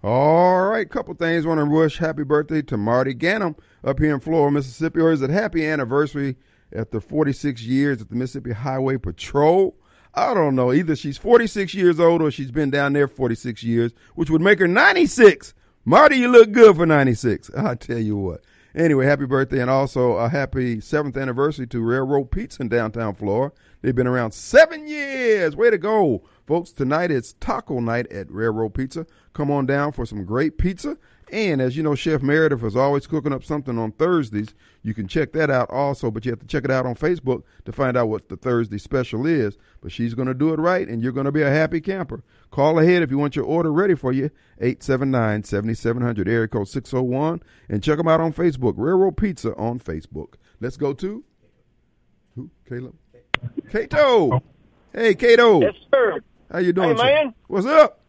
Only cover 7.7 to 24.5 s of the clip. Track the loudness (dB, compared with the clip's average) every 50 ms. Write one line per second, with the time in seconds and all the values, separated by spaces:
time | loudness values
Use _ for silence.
7.7 | 0 0 0 0 -2 -4 -8 -8 -6 -6 -6 -6 -8 -10 -10 -8 -10 -8 -6 -6
8.7 | -6 -4 -2 -2 -4 -4 -6 -10 -12 -12 -14 -4 0 2 4 4 4 4 2 0
9.7 | -2 _ _ _ _ _ _ _ _ -2 -2 0 2 2 2 2 2 2 2 2
10.7 | 2 2 0 0 -4 -4 -4 -10 -10 -8 0 4 4 4 4 2 -2 -4 -6 -6
11.7 | -4 2 2 2 4 4 4 4 4 4 0 -2 -2 -4 -10 -6 -4 -2 -2 0
12.7 | 0 0 0 0 2 2 2 0 0 -4 -2 -2 -2 -4 -6 -10 -10 -8 -4 -2
13.7 | 0 2 0 0 -2 _ _ _ _ -6 -2 0 0 2 4 4 4 4 4 2
14.7 | 4 4 4 4 4 4 2 2 4 8 8 8 8 6 -4 -20 -20 _ _ _
15.7 | _ _ _ 4 6 8 8 8 6 4 2 8 10 10 10 10 10 10 10 10
16.7 | 10 8 4 4 4 4 4 2 0 0 0 -2 -4 -4 -6 -12 -8 -4 -4 -4
17.7 | -4 -6 -8 -6 -4 -4 -2 -2 -2 -4 -4 -6 -8 -10 _ _ _ _ _ _
18.7 | _ -2 0 2 2 2 4 2 2 0 0 -2 0 -2 -2 0 -2 -2 0 0
19.7 | 0 0 0 -2 -2 0 0 0 0 0 -2 -2 -2 -2 -4 -4 -4 -4 -4 -4
20.7 | -4 -6 -8 -4 -4 -2 -2 -2 -6 -6 -6 -6 -2 -2 -2 -2 -2 -6 -10 -8
21.7 | -6 -4 -2 -2 -2 -2 -2 0 -2 -2 -2 -2 -6 -8 -8 -10 -10 -10 -6 -2
22.7 | -2 -2 -2 -2 -6 -6 -6 -6 -6 -6 -4 -4 -2 -2 -2 -4 -6 _ _ _
23.7 | _ _ -4 -4 0 0 0 0 0 -2 -2 -4 -6 -12 -12 2